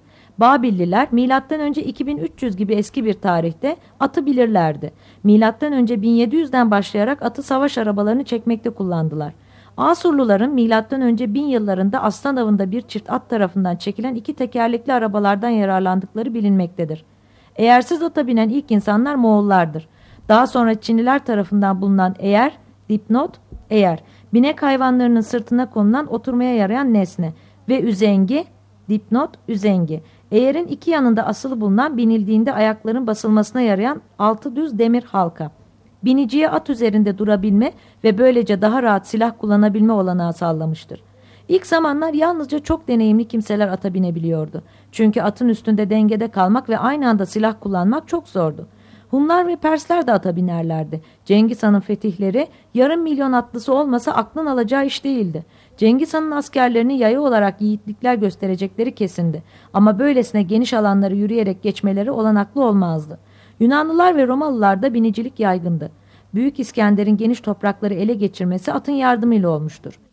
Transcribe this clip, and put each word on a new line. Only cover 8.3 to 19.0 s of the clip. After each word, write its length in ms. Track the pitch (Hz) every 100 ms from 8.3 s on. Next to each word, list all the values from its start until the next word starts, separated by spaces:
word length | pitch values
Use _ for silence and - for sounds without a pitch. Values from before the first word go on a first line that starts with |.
| 233 233 226 240
kullandılar. 640 | 233 185 170 156 151 147 - _ - - -
Asurluların 760 | 269 339 349 285 233 196 254
milattan 480 | 269 226 220 220 269
önce 320 | 247 226 240
bin 120 | 240 294
yıllarında 580 | 240 208 185 196 254
aslan 320 | 214 - 285 262
avında 360 | 220 202 190
bir 100 | 233
çift 300 | - 208 -
at 180 | 254 -
tarafından 460 | 226 185 190 185 175
çekilen 400 | 208 202 254 233
iki 180 | 214
tekerlekli 600 | 294 247 247 233 233 254
arabalardan 560 | 247 220 208 202 202 233
yararlandıkları 840 | 226 196 190 190 190 190 220 247
bilinmektedir. 720 | 226 208 190 175 180 160 156 _ _ _ _ _ -
Eğersiz 460 | 226 247 - 330
ata 260 | 330 311 247
binen 220 | 226 220
ilk 220 | 277 -
insanlar 440 | 208 214 208